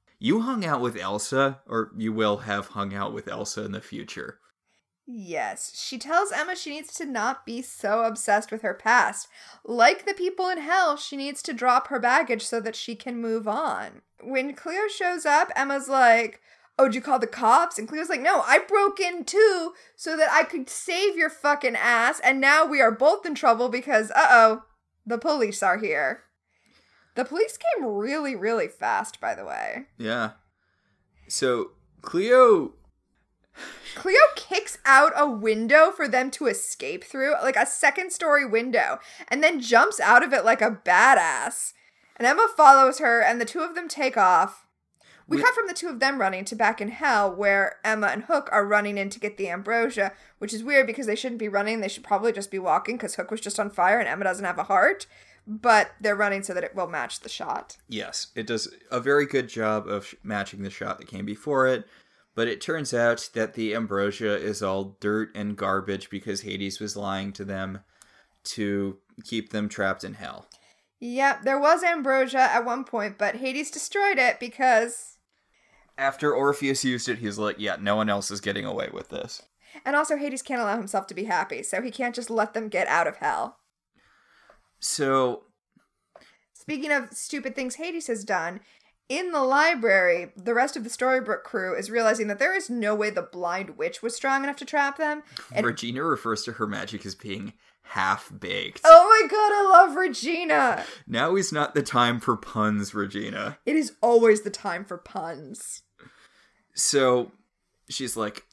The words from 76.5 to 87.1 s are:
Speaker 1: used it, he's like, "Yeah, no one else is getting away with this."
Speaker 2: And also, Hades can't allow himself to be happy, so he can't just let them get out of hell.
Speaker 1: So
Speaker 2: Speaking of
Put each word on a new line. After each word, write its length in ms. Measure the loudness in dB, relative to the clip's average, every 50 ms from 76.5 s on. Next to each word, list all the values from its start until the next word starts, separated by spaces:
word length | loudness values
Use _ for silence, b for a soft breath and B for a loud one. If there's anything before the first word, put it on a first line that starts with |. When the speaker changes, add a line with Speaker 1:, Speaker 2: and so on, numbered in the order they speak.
| 0 0 0 -2 -2 0 0
Speaker 1:
used 240 | -2 -2 -2 -4 -6
it, 120 | -6 -4
he's 180 | -4 -8 -6 -4
like, 180 | -4 -4 -4 -4
"Yeah, 180 | -4 -6 -6 -4
no 160 | -2 -2 0
one 140 | 0 0 0
else 200 | 0 -2 -4 -6
is 100 | -8 -8
getting 240 | -6 -4 -4 -4 -4
away 240 | -6 -6 -6 -6 -8
with 160 | -8 -12 -14 -12
this." 340 | -12 -12 -12 -12 -14 -18 -20 _ _ _ B B B -12 B
Speaker 2:
And 100 | -2 0
also, 220 | 0 0 0 -2 -4
Hades 240 | -4 -6 -8 -8
can't 180 | -10 -8 -6 -4
allow 140 | -4 -4 -4 -4
himself 300 | -6 -4 -4 -6 -6 -6
to 60 | -10
be 120 | -10 -6
happy, 360 | -4 -2 -2 -2 -4 -6 -10 -10
so 180 | -6 -6 -6
he 100 | -6 -6
can't 240 | -8 -6 -6 -6 -6
just 140 | -8 -10 -6
let 220 | -2 -2 -2 -2 -4
them 140 | -8 -8 -6
get 200 | -4 -4 -2 0
out 200 | 0 0 0 0
of 100 | -4 -6
hell. 420 | -6 -4 -4 -4 -6 -8 -10 _ _ _ _ _ _ _ _ b b b b b b b b b b b b b b b b -12
Speaker 1:
So 640 | -8 -6 -4 -2 0 2 2 2 2 0 -2 -4 -10 _ _ _ _ _ _ _ _ _ _ _ _ _ _ b b b b b b b b
Speaker 2:
Speaking 380 | _ -10 -8 -8 -6 -2 -2
of 220 | -2 -2 -2 -6